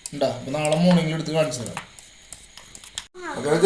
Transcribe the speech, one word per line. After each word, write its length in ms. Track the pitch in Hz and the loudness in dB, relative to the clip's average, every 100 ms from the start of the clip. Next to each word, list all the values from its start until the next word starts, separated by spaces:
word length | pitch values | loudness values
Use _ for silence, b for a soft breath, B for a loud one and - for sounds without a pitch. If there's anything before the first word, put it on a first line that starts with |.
| - | -14
ഉണ്ടാ. 140 | 143 123 113 | -2 -2 -2
അപ്പോൾ 140 | 131 147 | -6 -4
നാളെ 180 | 151 160 | 0 4
മോർണിംഗിൽ 300 | 180 170 156 160 | 6 6 4 -2
എടുത്ത് 160 | - 156 | -2 0
കാണിച്ചു 220 | 147 127 | 0 -2
തരാം. 160 | 101 - - - - - - - - - - - - - - - 349 - | -8 -10 -14 -20 -20 -20 -20 -20 -20 -20 -20 -20 -16 -14 -14 -14 -12 -6
അപ്പോൾ 220 | 143 165 | -2 4